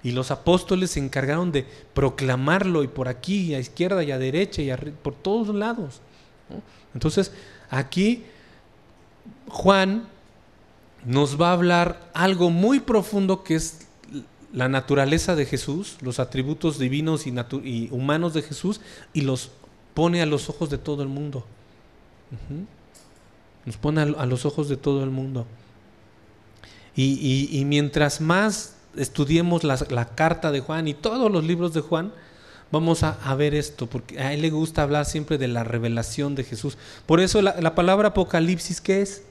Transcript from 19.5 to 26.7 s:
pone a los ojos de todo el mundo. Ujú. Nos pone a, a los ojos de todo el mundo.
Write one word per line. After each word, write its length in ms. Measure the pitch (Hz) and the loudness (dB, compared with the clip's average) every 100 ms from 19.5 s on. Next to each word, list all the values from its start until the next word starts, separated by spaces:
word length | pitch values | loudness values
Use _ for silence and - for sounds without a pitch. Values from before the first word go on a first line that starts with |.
| - - - - | -18 -20 -20 -10
pone 260 | - 170 175 | 0 2 2
a 60 | 160 | 0
los 220 | 143 - | 0 -4
ojos 200 | - 160 | -6 -6
de 100 | 139 | -4
todo 260 | - 143 | -6 -4
el 40 | 135 | -4
mundo. 380 | 139 147 131 - - - - - - _ _ - | -6 -8 -10 -12 -20 -20 -20 -20 -20 _ _ -18
Ujú. 320 | 117 - 143 202 - - - - - - _ _ _ - | -16 -12 -12 -12 -18 -20 -20 -20 -20 -20 _ _ _ -14
Nos 100 | 113 | -4
pone 240 | 151 156 | 0 2
a, 40 | |
a 220 | 147 147 127 | 0 0 -2
los 200 | 127 147 | 0 -2
ojos 220 | 143 143 | -2 -2
de 80 | 131 | -2
todo 280 | 143 139 | 0 0
el 60 | 135 | 0
mundo. 360 | 131 135 131 117 - - - - - - _ - - - - - | -4 -4 -6 -8 -12 -20 -20 -20 -20 -20 _ -20 -20 -20 -20 -20